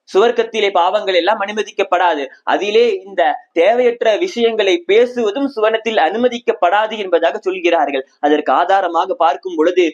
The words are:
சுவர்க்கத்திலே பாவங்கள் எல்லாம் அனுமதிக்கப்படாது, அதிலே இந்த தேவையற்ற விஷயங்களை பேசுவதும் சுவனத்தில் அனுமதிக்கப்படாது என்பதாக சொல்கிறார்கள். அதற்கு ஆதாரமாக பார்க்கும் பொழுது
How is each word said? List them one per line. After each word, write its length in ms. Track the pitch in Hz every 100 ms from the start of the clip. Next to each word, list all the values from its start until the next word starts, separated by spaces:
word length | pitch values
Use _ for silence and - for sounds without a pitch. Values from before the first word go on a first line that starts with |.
| _
சுவர்க்கத்திலே 600 | 190 233 240 226 220 202
பாவங்கள் 440 | 190 175 160 190 185
எல்லாம் 240 | 170 214
அனுமதிக்கப்படாது, 840 | 202 214 202 - 190 180 180 151 139 -
அதிலே 420 | - 151 202 214 240 190
இந்த 180 | 190 185 156 143 -
தேவையற்ற 680 | 170 180 240 247 240 226 202
விஷயங்களை 580 | 180 240 226 220 196 175 175
பேசுவதும் 580 | 208 240 247 214 208 269
சுவனத்தில் 520 | 220 214 220 226 208
அனுமதிக்கப்படாது 1000 | 156 214 247 240 233 220 175 202 220 220
என்பதாக 380 | 190 165 165 208
சொல்கிறார்கள். 640 | 190 190 170 170 143 139 - _
அதற்கு 340 | 147 151 -
ஆதாரமாக 600 | 135 180 196 180 165 185
பார்க்கும் 420 | 170 165 185 190 160
பொழுது 300 | 165 180 165